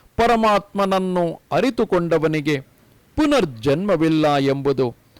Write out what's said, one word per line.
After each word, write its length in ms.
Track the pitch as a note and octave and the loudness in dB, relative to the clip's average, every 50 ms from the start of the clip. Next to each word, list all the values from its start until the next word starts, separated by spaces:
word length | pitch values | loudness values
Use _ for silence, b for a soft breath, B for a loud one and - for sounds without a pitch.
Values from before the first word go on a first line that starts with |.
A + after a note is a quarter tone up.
| b b b | b b b
ಪರಮಾತ್ಮನನ್ನು 1200 | - A#3 A#3+ A#3+ A3+ A3 G#3+ G#3 G3 G3 - _ G3+ G3 F#3+ F#3+ F#3+ F#3 F#3 F3+ F3+ F3 E3 - - _ _ | -2 0 2 2 2 2 2 2 0 -2 -4 _ -4 -2 0 0 -2 -2 -2 -2 -2 -2 -2 -4 -10 _ _
ಅರಿತುಕೊಂಡವನಿಗೆ 1080 | C3+ D#3 G#3 C4 A#3 - A3+ - G3 F3+ E3+ E3 E3 D#3+ D3+ D#3+ D#3 D#3 C#3+ D3+ D3 C3+ C3+ _ _ _ _ _ _ _ _ _ _ | -2 -2 -2 -2 0 -2 -2 0 0 -2 0 0 0 0 0 0 -2 -2 -2 -2 -2 -2 -4 _ _ _ _ _ _ _ _ _ _
ಪುನರ್ಜನ್ಮವಿಲ್ಲ 1200 | - D#4 D4 D4 C4 G3 D#3 B2 A2+ A2 C#3+ C#3 D#3 G3 G#3 F#3+ D3+ D#3+ E3 D#3+ D#3 D#3 D3+ C#3+ | 0 2 2 4 2 0 -2 -4 -4 0 0 0 0 0 0 0 2 2 2 2 2 2 2 2
ಎಂಬುದು 580 | C#3+ C#3 C3+ C3+ C#3 C3+ C#3+ C#3 B2+ C3+ A#2+ A#2 _ _ b b b | 2 0 0 0 0 0 -2 0 0 -2 -2 -4 _ _ b b b